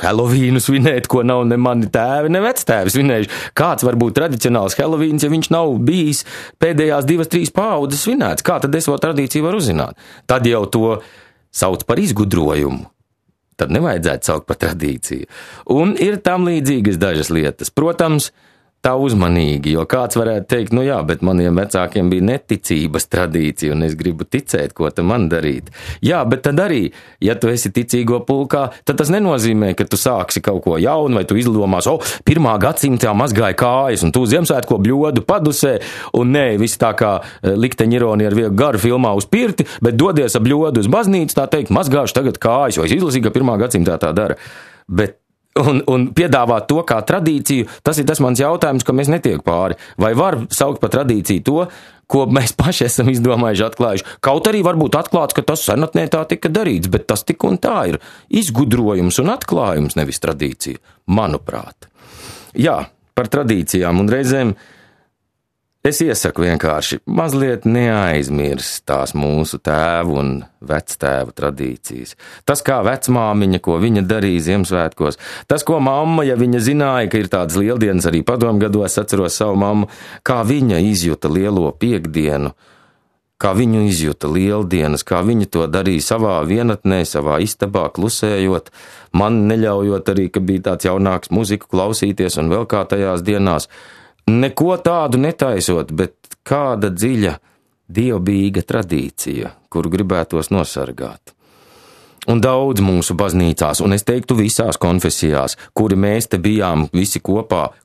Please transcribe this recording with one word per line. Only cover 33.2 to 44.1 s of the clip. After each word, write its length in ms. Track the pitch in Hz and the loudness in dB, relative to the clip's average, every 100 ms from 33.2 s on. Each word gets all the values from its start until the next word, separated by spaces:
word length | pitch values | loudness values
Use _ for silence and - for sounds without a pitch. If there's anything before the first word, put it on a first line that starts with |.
| 135 107 107 | 2 2 0
kājas, 480 | 90 123 127 139 107 | 2 0 2 0 0
un 100 | 82 | 2
tu 140 | 127 123 | 2 2
Ziemassvētku 520 | 147 170 139 - 113 | 2 2 -2 0 2
bļodu 400 | 101 135 151 135 | 4 2 2 0
padusē", 580 | - 196 151 143 143 117 - - - | 0 2 2 2 0 0 -4 -12 -2
un 180 | - 123 | 0 2
nē, 260 | 143 135 104 | 4 2 2
viss 200 | 110 - | 0 2
tā 140 | 117 104 | 0 2
kā, 260 | 110 95 - - | 0 0 -4 -4
eh, 120 | 92 | 0
likteņa 400 | 98 123 - 113 | 2 0 2 2
ironija 340 | 120 117 107 107 | 2 2 2 2
ar 60 | |
vieglu 220 | 104 110 95 | 2 2 2
garu 220 | 147 110 | 2 2
filmā 340 | 113 123 120 101 | 2 2 2 0
Uz 100 | - | 0
pirti, 400 | 214 240 185 160 - | 0 0 0 -4 0
bet 160 | 117 113 | 0 4
dodies 380 | 175 160 123 | 2 2 2
ar 80 | 123 | 2
bļodu 360 | 110 143 156 117 | 2 2 2 2
uz 100 | 101 | 2
baznīcu, 480 | 196 208 190 156 - | 2 2 2 0 -2
tā 100 | 135 | 0
teikt, 200 | 151 120 | -2 2
mazgāšu 460 | 110 160 139 123 - | 0 2 2 2 0
tagad 220 | 131 92 | -2 0
kājas, 380 | 113 123 135 - | 2 2 2 0
jo 100 | 80 | 0
es 40 | |
izlasīju, 320 | 151 180 131 | 2 2 2
ka 80 | 113 | 2
pirmā 280 | 131 131 110 | 2 2 2
gadsimtā 380 | 123 101 85 82 | 2 2 2 2
tā 140 | 82 | 0